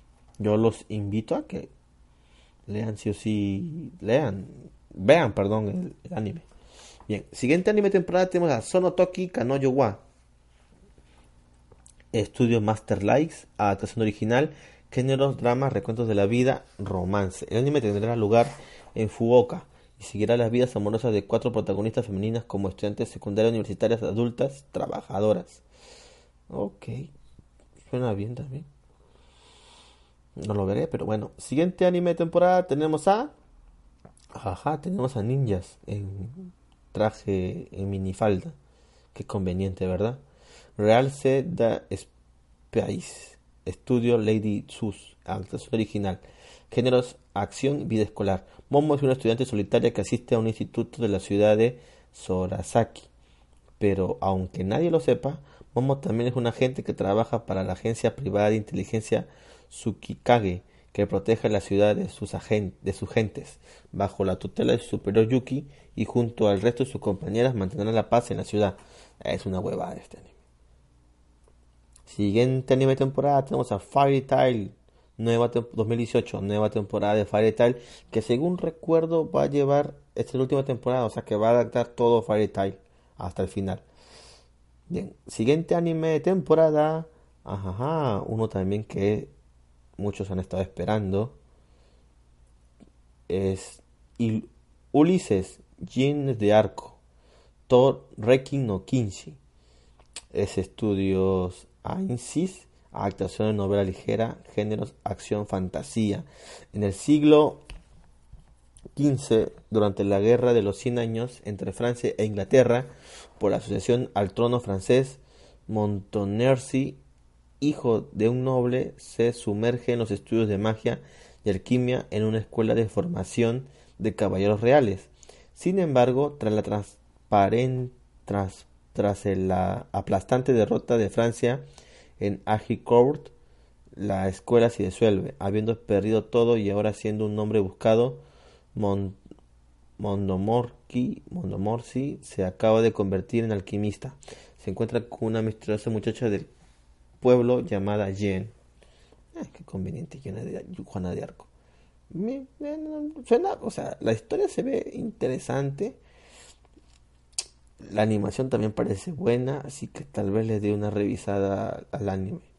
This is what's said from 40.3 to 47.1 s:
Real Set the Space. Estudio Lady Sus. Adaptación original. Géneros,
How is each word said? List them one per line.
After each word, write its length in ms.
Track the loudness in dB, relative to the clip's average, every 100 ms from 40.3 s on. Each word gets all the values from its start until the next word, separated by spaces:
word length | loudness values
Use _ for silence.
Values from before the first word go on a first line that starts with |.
| _ -20 -20 -14 0
Real 340 | 6 6 4
Set 460 | 0 0 2 0 0
the 260 | 0 0 -6
Space. 1500 | -12 -12 _ _ _ _ _ _ -4 -2 -4 -8 -18 -20 -20 _ _
Estudio 520 | -12 -8 -2 0 4 2
Lady 480 | 4 2 0 -4 -6
Sus. 480 | -8 -6 -8 -16 _
Adaptación 460 | -8 -8 -8 -10 -4
original. 480 | -2 -2 -2 -4 -6 -10 -20 -20 -20 -6
Géneros, 460 | 0 4 4 2